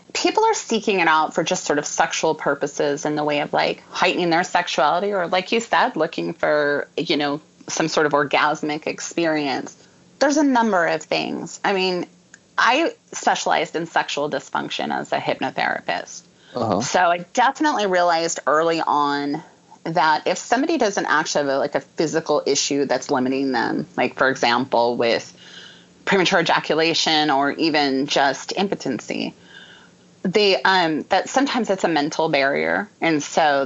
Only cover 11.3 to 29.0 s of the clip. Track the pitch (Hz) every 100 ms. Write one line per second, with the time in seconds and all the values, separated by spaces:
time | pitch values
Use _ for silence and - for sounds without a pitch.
11.3 | - 170 - 180 196 185 180 - _ _
12.3 | - _ - 208 262 330 - _ - -
13.3 | 185 - 160 165 156 170 160 147 - 147
14.3 | 139 - 147 147 - 139 139 - 143 -
15.3 | - 131 - - - - - - - -
16.3 | _ - - 113 95 147 190 180 180 175
17.3 | - 247 269 302 247 208 185 175 165 165
18.3 | - - 151 165 165 - 147 143 143 143
19.3 | 151 - - _ - 165 170 160 156 -
20.3 | 190 - 240 320 330 214 196 - 151 160
21.3 | 165 143 135 143 139 - - 160 151 156
22.3 | 147 - 135 - 143 131 131 - 139 127
23.3 | 135 139 123 113 107 - - 123 - 135
24.3 | 131 120 120 127 117 120 120 120 110 -
25.3 | - - - - - - - - 196 175
26.3 | 190 165 160 - 156 160 156 - 156 151
27.3 | 135 143 - 160 151 143 131 143 160 139
28.3 | 131 - - 196 - - 110